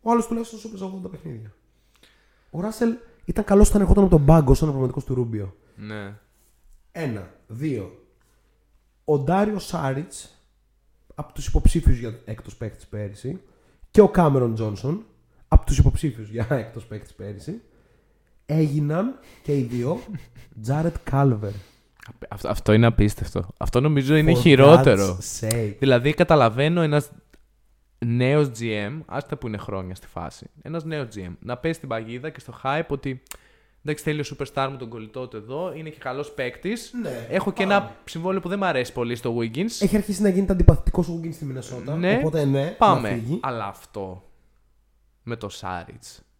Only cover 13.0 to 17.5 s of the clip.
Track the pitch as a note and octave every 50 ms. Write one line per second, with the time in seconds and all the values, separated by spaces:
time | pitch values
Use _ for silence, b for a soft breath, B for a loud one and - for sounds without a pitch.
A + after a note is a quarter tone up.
13 | G#2 G2 G2+ - - C3 C#3 - b b b b b b b b b - _ -
14 | G#3 G3 - F#3 E3+ D3+ C#3 C3 B2 A#2 A2+ A2 A2+ G#2+ G#2 F#2+ - C3 D#3+ G#3+
15 | - _ _ _ _ _ _ _ - _ - - - - D3+ C3+ C#3+ C3+ - -
16 | - D3+ A#2+ A2+ A2 G#2 G#2+ A2+ A2+ A2+ D3+ B2+ G#2+ - - A#2 - - A2 G#2
17 | - - - _ G2+ G2+ G#2 G#2 - D3